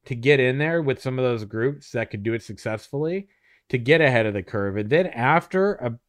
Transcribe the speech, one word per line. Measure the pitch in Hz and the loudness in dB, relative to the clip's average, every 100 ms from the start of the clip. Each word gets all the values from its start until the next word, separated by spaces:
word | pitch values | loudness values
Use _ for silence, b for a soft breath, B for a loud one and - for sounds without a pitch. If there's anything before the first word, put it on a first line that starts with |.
| - | -12
to | 123 | -2
get | 123 143 | 2 4
in | 127 131 | 4 0
there | 156 170 | 0 -2
with | 147 123 | -2 -4
some | 135 127 | -4 -2
of | 127 | -2
those | 120 | -2
groups | 104 110 127 143 - | -6 -4 -2 -4 -8
that | 120 113 | -8 -8
could | 107 | -6
do | 104 | -4
it | 113 | -4
successfully | - 104 117 110 - 139 156 185 196 b b b b | -6 -12 -8 -8 -8 -6 -6 -6 -10 b b b b
to | 131 | -2
get | 117 160 | 4 6
ahead | 147 123 110 | 6 4 2
of | |
the | 101 | -2
curve. | 87 110 98 98 | -4 -4 -2 -2
And | 104 | 0
then | 151 185 | 2 0
after | - 123 165 - 185 196 196 | 0 2 2 2 0 0 0
a | 123 117 | -6 -8